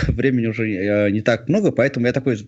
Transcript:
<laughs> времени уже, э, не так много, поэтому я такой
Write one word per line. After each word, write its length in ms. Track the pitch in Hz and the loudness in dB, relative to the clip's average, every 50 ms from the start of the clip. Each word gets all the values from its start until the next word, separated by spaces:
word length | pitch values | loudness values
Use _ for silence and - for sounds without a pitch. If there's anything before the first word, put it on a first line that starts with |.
<laughs> 60 | - | -2
времени 400 | - - 120 123 135 131 120 113 | -2 -2 0 0 0 0 0 0
уже, 240 | 113 107 117 113 110 | -2 -2 -2 -2 -2
э, 380 | 101 90 98 104 104 104 104 101 | -2 -2 -2 0 2 2 2 2
не 100 | 101 107 | 0 0
так 300 | 104 120 117 110 - - | 2 0 0 0 0 0
много, 240 | 170 220 202 151 127 | 0 2 2 2 2
поэтому 320 | 113 127 135 - 120 120 | 2 0 0 0 0 -2
я 80 | 123 - | 0 0
такой 240 | 139 131 139 117 101 104 | 0 0 -2 -2 -2 -6